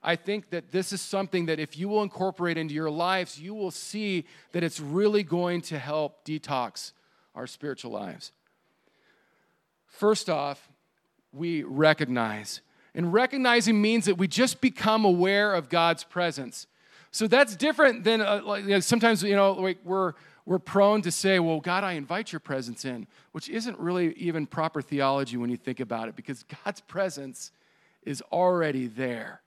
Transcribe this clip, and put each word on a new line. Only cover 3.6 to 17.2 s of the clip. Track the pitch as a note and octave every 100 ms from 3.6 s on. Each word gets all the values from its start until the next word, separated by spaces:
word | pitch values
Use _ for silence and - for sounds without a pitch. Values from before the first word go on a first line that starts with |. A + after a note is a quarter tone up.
| F#3+
see | - - G#3 G#3+ F3+ - - _
that | F3
it's | E3 -
really | D3 E3+ G#3 G#3
going | E3+ E3+ F3 F3
to | - D3+
help | C3 D3+ D3 _
detox | - D#3 - C#3 A#2 - - _ _ _ _
our | - B2
spiritual | - D3 B2+ B2
lives. | G#2+ G2 - - _ _ _ _ _ _ _ _ _ _ _ _ _ _ _
First | _ - G#3 G#3+ -
off, | D#3 C#3+ C#3+ _ _ _ _ _ _ _
we | C3+ E3+ D#3+
recognize. | - C3+ D#3 D3+ C#3 B2 A2+ G#2 G2+ - _ _ _
And | - E3+
recognizing | G#3 B3+ C#4 B3+ A#3+ G3+ G#3+
means | G#3+ A3+
that | G3+
we | F3+ F#3+
just | F#3+ B3+ -
become | B3+ - G#3+ A3
aware | G#3 F3 F#3 G3+ G#3
of | F3+ C3
God's | E3+ E3 E3
presence. | - F3+ E3+ C#3+ B2 - - _ _ - _
So | -